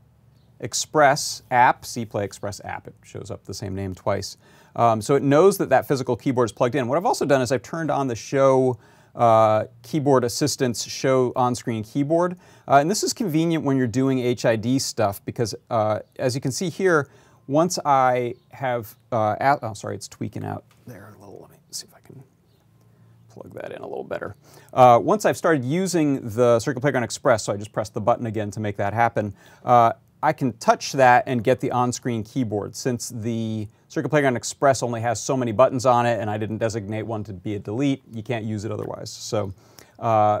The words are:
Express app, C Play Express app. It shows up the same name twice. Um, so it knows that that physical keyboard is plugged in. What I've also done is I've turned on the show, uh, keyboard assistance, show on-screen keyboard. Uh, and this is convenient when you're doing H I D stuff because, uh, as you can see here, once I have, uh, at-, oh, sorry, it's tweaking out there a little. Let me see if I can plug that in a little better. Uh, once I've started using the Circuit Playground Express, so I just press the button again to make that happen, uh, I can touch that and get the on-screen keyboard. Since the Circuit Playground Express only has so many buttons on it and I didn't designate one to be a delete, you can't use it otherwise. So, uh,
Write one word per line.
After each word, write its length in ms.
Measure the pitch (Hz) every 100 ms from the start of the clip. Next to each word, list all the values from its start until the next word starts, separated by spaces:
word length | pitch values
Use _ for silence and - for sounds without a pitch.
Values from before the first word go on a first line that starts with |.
| _ _ _ _ _ -
Express 840 | 127 - - 156 143 143 - - -
app, 340 | 123 127 - -
C 200 | 123 110
Play 180 | 110
Express 380 | 101 - 101 95
app. 240 | 95 92 -
It 60 | -
shows 260 | - 107 98
up 140 | 92
the 100 | -
same 220 | 98 98 95
name 180 | 95
twice. 440 | 90 - 98 90 - _ _ _ -
Um, 240 | 117 110
so 140 | 104 139
it 80 |
knows 340 | 139 147 190 196
that 100 | 156
that 180 | 123 -
physical 300 | 139 127 120
keyboard 300 | 143 123 117
is 80 |
plugged 220 | - 127 139
in. 120 | 117
What 100 | 151
I've 80 | 220
also 200 | - 330
done 160 | 139
is 100 | 120
I've 120 | 127
turned 280 | - 170 156
on 160 | 139 135
the 80 | 113
show, 640 | - 139 135 131 131 120 _ _ _
uh, 520 | - 120 110 110 107 - -
keyboard 420 | - 160 139 131
assistance, 600 | 120 - 151 - 131 110 -
show 480 | - 135 131 123 123
on-screen 480 | 123 123 - 113
keyboard. 540 | 107 139 143 165 180 180 - - -
Uh, 100 | 139
and 140 | 156
this 140 | 214
is 80 | 285
convenient 540 | - 208 156 165 160 139
when 100 | 135
you're 120 | 127
doing 320 | 117 135 131
H 260 | 123 117 127
I 100 | 113
D 240 | 110 135
stuff 420 | - - 101 98 -
because, 280 | - 113 - -
uh, 300 | 117 107 107 - -
as 160 | 135
you 60 | 127
can 140 | 139
see 160 | 120 185
here, 400 | - 190 156 135 _ _ _ -
once 300 | 143 180 -
I 520 | 147 135 127 127 120 - _
have, 440 | - 135 120 110 - -
uh, 240 | 117 107 104
at-, 180 | 135 143
oh, 100 | 113
sorry, 220 | 104 107 101
it's 120 | -
tweaking 380 | - 107 107 104
out 180 | 101 _ _ -
there 260 | 107 107 104
a 20 |
little. 200 | 98 -
Let 100 | -
me 60 | _ _
see 160 | - -
if 60 |
I 60 | _
can 240 | _ 131 - _ _ _ _ _ _ _ _ _ _
plug 260 | - - -
that 180 | -
in 80 | -
a 60 | -
little 180 | 65 65
better. 320 | - - - _ - -
Uh, 260 | - 127 117
once 220 | 143 208 180
I've 100 | -
started 300 | 185 156 123
using 640 | 170 190 175 151 135 120
the 320 | 107 120 117
Circuit 180 | 151 127
Playground 240 | 139 131
Express, 400 | 117 - 147 110
so 80 | -
I 60 | 110
just 160 | 101
press 160 | - 107
the 100 | 120
button 280 | 107 120 117
again 220 | 107 104
to 100 | 107
make 160 | 104 101
that 160 | 101
happen, 400 | 107 117 - 104 - - - -
uh, 260 | 123 117 - _ - 147
I 60 |
can 220 | 156 131
touch 400 | - - 240 -
that 320 | 139 127 123 -
and 160 | 123
get 160 | 110 123
the 100 | 120
on-screen 520 | 123 123 - 131 117
keyboard. 540 | 107 143 117 104 98 -
Since 320 | 135 120 -
the 580 | 117 110 113 113 110 104 _ _
Circuit 180 | 165 127
Playground 300 | 151 139 120
Express 440 | - - 143 127
only 200 | 123 117
has 200 | 117 107
so 140 | - 135
many 160 | 120
buttons 340 | 107 127 131 127
on 200 | 120 120
it 120 | 113
and 80 | 104
I 80 | 107
didn't 220 | 107 107
designate 440 | 113 110 98 110
one 220 | 107 110 107
to 80 |
be 220 | 92 107 104
a 40 |
delete, 420 | - 110 143 135 -
you 100 | 113
can't 220 | 110 117 110
use 180 | 107
it 80 | 104
otherwise. 400 | 107 - - -
So, 420 | - - 107 98 - _ - - -
uh, 400 | 117 110 107 104